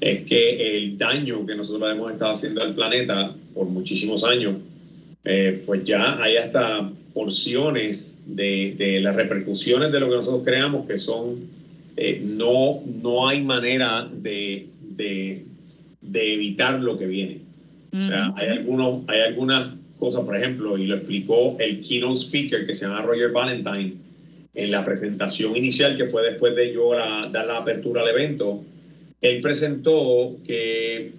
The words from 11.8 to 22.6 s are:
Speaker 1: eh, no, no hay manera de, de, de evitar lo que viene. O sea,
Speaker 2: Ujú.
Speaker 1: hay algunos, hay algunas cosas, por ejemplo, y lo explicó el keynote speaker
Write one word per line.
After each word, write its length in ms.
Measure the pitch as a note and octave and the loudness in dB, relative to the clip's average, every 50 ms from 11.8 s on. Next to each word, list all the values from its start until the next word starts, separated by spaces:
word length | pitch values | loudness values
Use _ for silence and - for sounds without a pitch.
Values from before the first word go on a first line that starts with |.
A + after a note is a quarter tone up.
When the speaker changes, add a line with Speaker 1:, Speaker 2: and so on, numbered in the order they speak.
| - - - | -20 -10 -6
Speaker 1:
eh, 260 | D#3 D#3+ D3+ - - G2 | -2 -2 -2 -2 -2 -4
no, 580 | G#2 G#2+ A2 A#2 A#2+ B2 C3 C3+ D3+ D3 - - B2+ A2 A2 | -4 -2 2 4 4 6 6 6 4 2 0 -4 -10 -8 -4
no 260 | A#2 A#2+ A#2+ C3 C3 | -2 0 2 2 4
hay 140 | C3+ C#3 C#3+ | 4 2 2
manera 680 | C#3 C3+ B2+ B2 A#2+ B2 C3 C3 B2+ A#2 A2+ A#2 - - - - | 2 0 0 0 0 2 2 2 2 0 0 -2 -4 -6 -10 -8
de, 460 | G#2+ G#2+ G2+ G2+ G2+ G2 F#2+ F#2 - - - - A2 G2+ F#2+ | -6 -6 -4 -4 -4 -6 -6 -8 -10 -14 -18 -18 -18 -12 -8
de, 480 | - G#2 G2+ G2 F#2+ F#2+ F#2+ F#2+ - - - - - - - - - - - - _ | -6 -6 -4 -4 -4 -4 -6 -8 -10 -12 -16 -20 -20 -20 -20 -20 -20 -20 -20 -20 _
de 320 | - G2+ G2 A2+ A2 G#2+ G#2+ | -10 -6 -2 -2 0 0 0
evitar 480 | G#2+ G#2 G2+ - - B2+ C3 C3 C3 | -2 -2 -2 0 0 0 0 0 0
lo 160 | B2 A#2 G#2 | -2 -2 -2
que 100 | F#2+ F#2+ | -2 -4
viene. 320 | F#2 F#2+ G2+ F#2+ E2+ - - - - - - - - - - - - | -4 -2 -4 -4 -6 -8 -12 -16 -20 -20 -20 -20 -20 -20 -20 -12 -6
O 160 | G3 F#3+ - | -4 -2 -2
sea, 220 | - G2 - - - | 0 0 0 0 0
Speaker 2:
Ujú. 100 | - G2+ | -2 -2
Speaker 1:
hay 80 | - - | -2 0
algunos, 520 | - - - B2 C3 C3 C3 B2+ B2 - - | 0 0 0 0 0 2 2 2 0 -2 -2
hay 120 | G#2+ G#2+ A2 | 0 2 2
algunas 460 | A2+ A2+ - B2+ C3 C3 C3+ C3 B2+ - - - - - - - | 2 2 2 0 2 2 2 2 0 -2 -8 -14 -18 -20 -8 -4
cosas, 240 | F#2 - - - G2 | -2 -2 0 0 -2
por 140 | G2+ G2+ | 0 0
ejemplo, 400 | G2+ B2+ B2+ B2+ A2 G#2+ G#2+ G2 | 0 0 -2 -2 -2 -2 -2 0
y 80 | F#2+ F#2+ | 0 0
lo 100 | G2 G2 | 0 -2
explicó 640 | - - F#2+ G2+ G2 F#2 G#2+ A2+ A#2+ B2+ B2 - - | -2 -2 -4 -4 -2 0 4 4 4 4 4 2 0
el 220 | A2+ G#2+ G2 - | 0 -2 -2 -4
keynote 400 | - - B2 A#2+ B2 B2+ C3 - | -4 -4 -2 0 0 0 0 -2
speaker 440 | - - D3+ C#3+ C#3+ - A#2 G#2 | -2 -2 -2 -2 0 0 0 -2